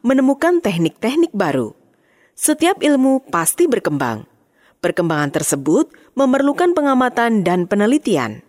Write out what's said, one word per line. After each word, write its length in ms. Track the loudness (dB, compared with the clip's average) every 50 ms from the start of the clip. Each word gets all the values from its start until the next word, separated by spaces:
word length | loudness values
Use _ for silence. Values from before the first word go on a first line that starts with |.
menemukan 560 | 0 2 2 2 2 2 0 2 0 0 0 2
teknik-teknik 720 | 0 -2 -2 0 -2 -2 -2 _ -6 -2 0 0 0 0
baru. 420 | 0 -2 -2 0 0 -2 -4 -4 -8 _ _ _ _ _ _ _ _ _ _ _ _
Setiap 480 | -6 -2 -2 0 2 0 0 0 0
ilmu 400 | 0 0 2 2 2 2 0 0 _ -4
pasti 400 | -4 -2 -2 -4 0 0 0 0
berkembang. 560 | 0 -2 -2 -2 -2 -2 -2 -4 -4 -6 -12 _ _ _ _ _ _ _ _ _ _ _
Perkembangan 480 | -6 -4 -2 -2 -2 -2 0 -2 -2 -2
tersebut 640 | -2 -4 -2 -2 -4 -4 0 0 2 2 0 -2 -6 _ _ _ _ 0
memerlukan 560 | 2 2 2 2 0 0 0 0 0 0 0
pengamatan 720 | 0 0 2 2 2 0 0 0 0 0 0 0 0 0
dan 240 | 0 0 0 -2 -2
penelitian. 720 | 0 0 2 2 2 0 0 0 -2 -2 -2 -4 -8 -14 _